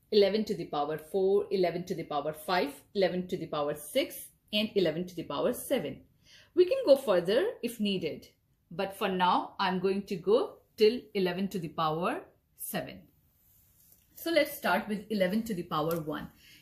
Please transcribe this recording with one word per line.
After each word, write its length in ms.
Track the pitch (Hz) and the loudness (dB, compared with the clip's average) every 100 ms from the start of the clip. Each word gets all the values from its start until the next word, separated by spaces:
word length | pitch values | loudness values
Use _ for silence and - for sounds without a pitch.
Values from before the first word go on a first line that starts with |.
| - | 2
eleven 320 | 214 196 214 220 | 4 6 4 -2
to 100 | 175 | -4
the 120 | 170 | -4
power 300 | 151 147 156 | -4 -2 -4
four, 480 | - 196 190 202 202 | -4 0 4 2 2
eleven 320 | 196 175 170 175 | 0 0 0 -6
to 60 | |
the 120 | 165 156 | -6 -4
power 260 | 147 147 | -4 -4
five, 400 | 156 - 180 269 - _ | -6 -2 0 0 -6 _
eleven 340 | 208 180 180 180 | 0 2 0 -4
to 80 | 175 | -6
the 120 | 160 | -4
power 280 | 151 147 151 | -2 -2 -4
six, 520 | - 262 320 - - _ - | -2 -2 -2 -6 -18 _ -6
and 160 | 214 214 202 | -4 0 0
eleven 300 | 170 156 180 | 0 0 -6
to 60 | |
the 100 | - | -8
power 280 | 151 139 170 | -6 -2 -2
seven. 520 | 247 - 262 151 - - _ _ - - 320 | -2 -2 -2 -2 -10 -18 _ _ -20 -4 2
We 80 | |
can 220 | 359 539 440 | 4 4 6
go 100 | 269 | 6
further 520 | 220 180 170 233 415 - | 6 2 4 2 2 -2
if 200 | 233 - | -8 -4
needed, 480 | 208 190 165 - - _ _ _ - | -2 -2 -4 -8 -16 _ _ _ -14
but 260 | 170 196 - | -6 -6 -2
for 120 | 202 | -2
now 460 | 185 180 226 - - | 2 2 2 -2 -4
I'm 200 | 196 185 | -2 0
going 240 | 190 196 | 0 0
to 120 | - 185 | -4 -4
go 380 | 185 233 403 - _ - | 2 2 2 -8 _ 4
till 240 | 214 247 - | 4 4 -6
eleven 340 | 202 180 175 196 | -2 0 0 -4
to 100 | 196 | -4
the 80 | 160 | -6
power 540 | 156 160 156 196 330 - _ _ - | -2 -2 0 -2 -4 -10 _ _ -18
seven. 440 | - 180 135 - - _ _ _ _ _ _ _ _ _ _ - | -8 -8 -8 -14 -20 _ _ _ _ _ _ _ _ _ _ -10
So 160 | 330 | 0
let's 260 | 330 285 - | 2 2 0
start 300 | 208 185 214 | 0 0 0
with 160 | 208 - | -6 -2
eleven 320 | 214 180 214 | 0 2 0
to 100 | 226 | -2
the 100 | 180 | -6
power 360 | 165 160 156 170 | -2 -2 0 -2
one. 300 | 151 151 160 - - - | -4 -8 -10 -18 -20 -20